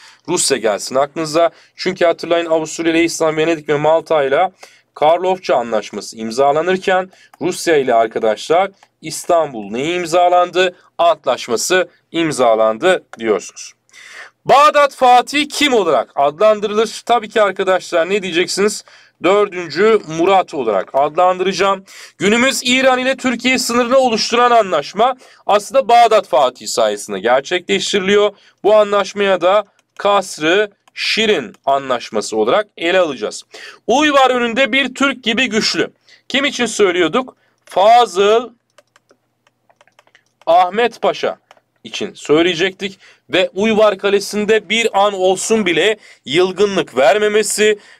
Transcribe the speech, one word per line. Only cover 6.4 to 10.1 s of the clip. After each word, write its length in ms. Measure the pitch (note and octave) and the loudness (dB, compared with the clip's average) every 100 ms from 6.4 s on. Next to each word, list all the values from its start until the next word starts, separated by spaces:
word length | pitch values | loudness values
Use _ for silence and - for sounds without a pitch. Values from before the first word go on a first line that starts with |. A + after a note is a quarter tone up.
| C#3 D3 E3+ F#3 F#3+ F#3 F#3 _ _ - | 2 2 0 -2 0 -2 -4 _ _ -10
Rusya 360 | F3 F3+ F3 D#3 | -8 -4 0 0
ile 160 | C3 | 2
arkadaşlar 800 | A2+ A2+ A#2 A2 G#2 - D#3+ G3 - _ _ | 2 2 0 -2 -2 0 0 0 -6 _ _
İstanbul 680 | D#3 - - E3+ D3+ A#2 G2 | -14 -10 0 0 0 -6 -8
neyi 240 | A2+ D3 F3+ | -6 -4 -4
imzalandı? 800 | E3+ | -2